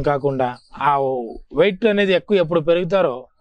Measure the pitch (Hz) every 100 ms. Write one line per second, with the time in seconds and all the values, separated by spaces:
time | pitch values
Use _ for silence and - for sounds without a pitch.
0 | 147 143 139 135 123 120 _ - 139 143
1 | 135 131 117 - - 131 190 185 226 202
2 | 202 180 - 202 165 170 156 170 180 190
3 | 170 127 123 _